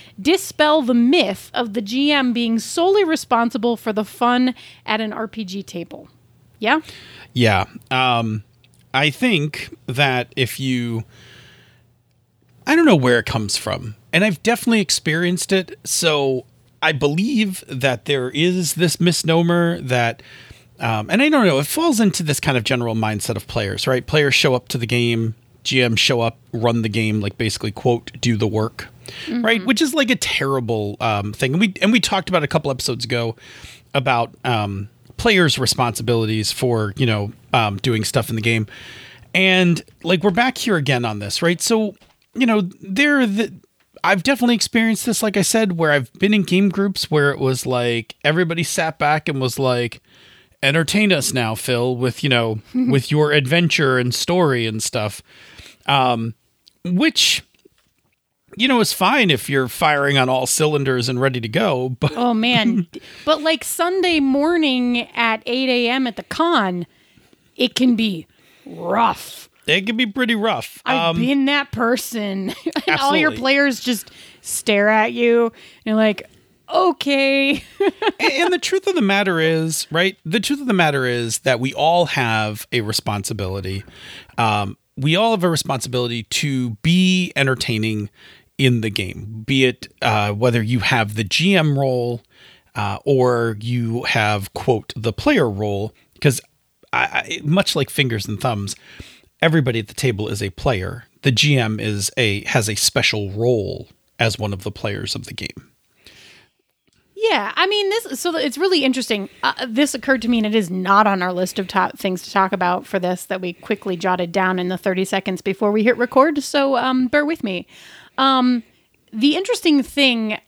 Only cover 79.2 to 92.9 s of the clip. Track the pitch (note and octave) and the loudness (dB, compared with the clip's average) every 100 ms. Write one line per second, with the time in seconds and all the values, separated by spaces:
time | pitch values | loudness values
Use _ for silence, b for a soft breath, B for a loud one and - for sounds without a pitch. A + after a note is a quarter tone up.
79.2 | G3 E3 D#3+ D#3+ D#3+ D#3 - D#3+ F#3+ - | 2 2 2 2 0 -4 -4 0 0 -2
80.2 | D#3+ G#3 G3 C#4+ C4 F#3+ D#3 C#3 B2+ A#2+ | -4 -2 -2 -4 0 2 2 2 0 -2
81.2 | A#2 - C3+ A#2+ C3 - D3+ F3 E3 C#3 | -2 -2 0 0 0 0 2 2 2 0
82.2 | A#2 A2 G#2+ G#2 - B2 G#2 - - G#2 | 0 0 -2 -6 -4 -4 -2 -4 -4 -4
83.2 | - G#2 F#2 G2 F#2+ F#2+ - B B B | -4 -6 -6 -6 -6 -8 -10 B B B
84.2 | B - A2+ G#2 G2+ - _ - C#3+ E3+ | B -2 0 0 -2 -8 _ -4 -2 0
85.2 | A3+ A3 F3 D#3 - C3 B2+ B2 A#2+ A#2 | 2 2 0 0 -2 -6 -4 -4 -4 -6
86.2 | A2 - D3 C3+ B2 G#2+ D#3+ F3+ F#3 F#3 | -6 -4 -2 -2 -2 -2 2 4 4 2
87.2 | F3+ - C3+ B2+ - A2 A2 G#2+ G2+ B | 0 0 0 0 -2 -2 -2 -2 -6 B
88.2 | B B B - C3 A#2+ A2 G2 F#2+ - | B B B 0 2 2 0 -4 -6 -8
89.2 | G#2 A2 A2 C3+ B2+ A#2+ - _ B2 G#2+ | -12 -12 -2 2 2 0 -12 _ 0 2
90.2 | G#2 G#2 B2 A#2 A2 B2 - B2+ G#2 G#2+ | 0 0 2 2 0 0 0 0 0 -2
91.2 | G#2 - F3 F#3+ D#3 C#3 C3+ B2+ A#2+ A#2 | -2 0 2 4 2 2 0 0 -2 -6
92.2 | - b b b b G#2+ G2+ | -10 b b b b -6 -4